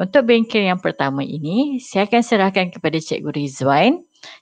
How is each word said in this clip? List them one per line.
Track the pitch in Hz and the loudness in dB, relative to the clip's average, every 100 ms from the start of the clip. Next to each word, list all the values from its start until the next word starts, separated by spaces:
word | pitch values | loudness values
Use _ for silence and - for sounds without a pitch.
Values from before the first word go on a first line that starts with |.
untuk | 180 285 233 | 0 2 4
bengkel | 233 226 220 196 | 4 2 0 0
yang | 180 | 0
pertama | 165 156 139 139 | -2 -2 -2 -2
ini, | 139 156 151 202 294 262 | -4 -6 -4 -2 -2 -4
saya | - 196 208 | -4 -2 0
akan | 240 233 | 0 2
serahkan | 220 190 190 180 | 2 2 0 -2
kepada | 175 160 160 | -4 -4 -2
Cikgu | 156 - 151 147 | -4 -6 -6 -4
Rizwan, | 143 135 131 143 196 339 - _ - - | -6 -2 2 4 4 2 -4 _ -20 -16